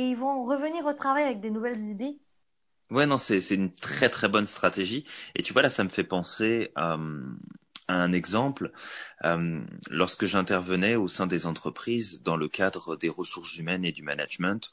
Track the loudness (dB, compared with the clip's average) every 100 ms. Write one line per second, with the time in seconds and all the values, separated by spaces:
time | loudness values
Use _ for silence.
0 | 2 2 0 0 0 0 0 -2 -2 0
1 | 2 2 2 0 -2 -2 -2 -4 -6 -4
2 | -6 -6 _ _ _ _ _ _ -2 2
3 | 4 4 4 2 4 2 2 -2 -6 4
4 | 4 4 2 4 2 2 2 2 -2 -4
5 | -8 -14 -10 -6 0 4 4 4 -2 0
6 | 0 0 -2 0 2 2 0 -2 0 0
7 | -4 -6 -8 -12 -14 -20 _ -12 -2 2
8 | 4 2 2 2 2 -2 -8 -8 -14 -12
9 | -14 -2 0 2 0 -2 -6 -12 -6 0
10 | 0 2 2 2 2 0 2 2 4 2
11 | 0 0 0 0 -2 -4 -6 -6 -2 -2
12 | -2 -4 -2 0 0 0 0 0 -6 -4
13 | -2 -2 -6 -6 -6 -6 -4 -2 -2 -4
14 | -6 -6 -6 -2 -2 -2 -6